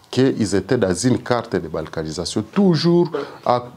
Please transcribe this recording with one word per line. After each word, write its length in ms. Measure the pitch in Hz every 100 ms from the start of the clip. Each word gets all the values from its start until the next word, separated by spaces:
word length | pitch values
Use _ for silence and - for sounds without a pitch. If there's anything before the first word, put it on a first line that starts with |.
| _
qu'ils 440 | - 131 - 101
étaient 240 | 98 - 127
dans 160 | 95
une 240 | 90 131 117
carte 380 | - 120 - 95
de 120 | 82
balkanisation, 760 | 80 78 - 78 78 85 - -
toujours, 580 | - 196 156 165 175 170 151 139 - -
à, 160 | 123 123